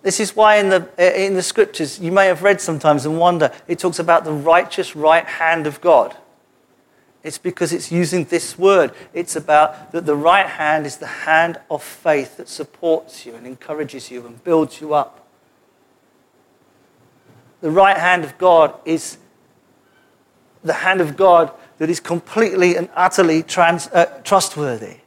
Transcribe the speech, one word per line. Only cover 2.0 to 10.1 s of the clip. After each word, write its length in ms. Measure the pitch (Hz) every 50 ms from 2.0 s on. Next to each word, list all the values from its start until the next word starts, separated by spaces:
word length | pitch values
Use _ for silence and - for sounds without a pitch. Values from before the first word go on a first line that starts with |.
| 180 165 180
may 140 | 196 196
have 180 | 190 180 151 175
read 160 | 202 202 175
sometimes 440 | - - 160 143 - 156 147 143 127
and 140 | 151 156 165
wonder, 320 | 170 175 175 165 151 127 - - _
it 120 | - 170 -
talks 200 | - 185 170 -
about 260 | 170 165 165 165 160
the 80 | 156 151
righteous 640 | 151 143 165 165 175 180 180 - - 180 - -
right 320 | 151 147 156 160 170 165
hand 400 | - - - 170 160 165 165 151
of 140 | 151 143 -
God. 360 | - 175 160 127 107 - - - _ _ _ _ _ _ _ _ _ _ _ _ _ _ _ _ _ _ _ _ _
It's 140 | 156 147 -
because 340 | _ 180 180 - 180 160 170
it's 180 | 170 - -
using 320 | 170 175 175 156 180 180 156
this 300 | - 175 170 - - -
word. 360 | - 180 196 196 185 156 123 - - - _ _
It's 220 | 160 175 - -
about 560 | 160 151 - 151 151 151 156 - - - -
that 160 | - 170 160
the 80 | 151